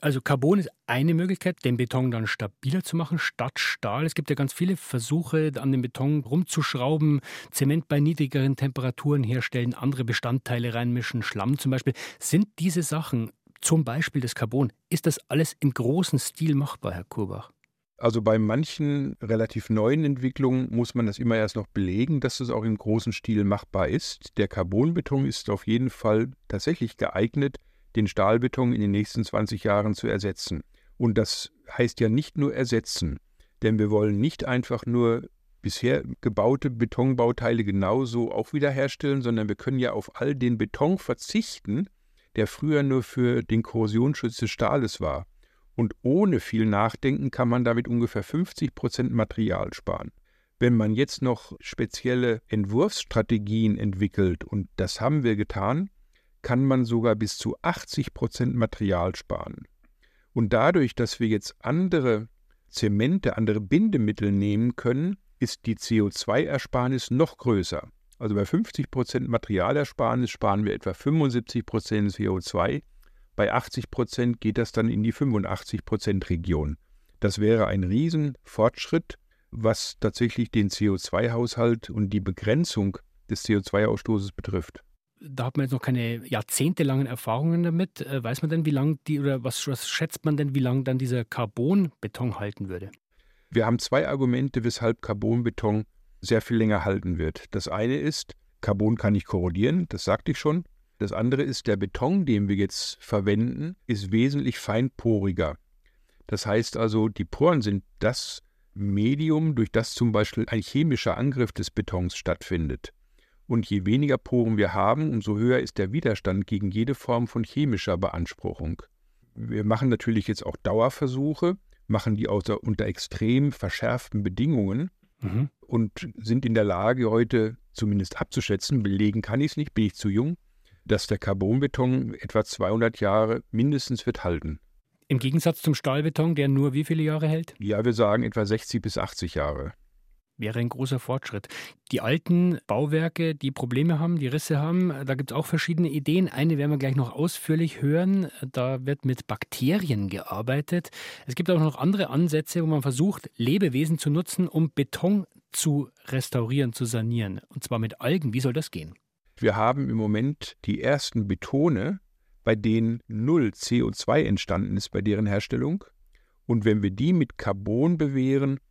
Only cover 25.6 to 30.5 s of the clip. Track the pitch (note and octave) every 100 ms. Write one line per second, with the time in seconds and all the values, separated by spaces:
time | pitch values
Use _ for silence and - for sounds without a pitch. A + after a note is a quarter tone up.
25.6 | - A#2 B2+ - A2+ G#2+ B2 - _ G2+
26.6 | - E3+ A#2 - - - A2 D3 C#3 -
27.6 | - _ _ - G#2 - G2+ A#2 B2 -
28.6 | B2 A#2+ G#2 G2+ G#2+ - A2 G#2 G#2+ G#2
29.6 | A2 G2+ G#2+ G#2 A2+ G#2+ G2+ F#2 -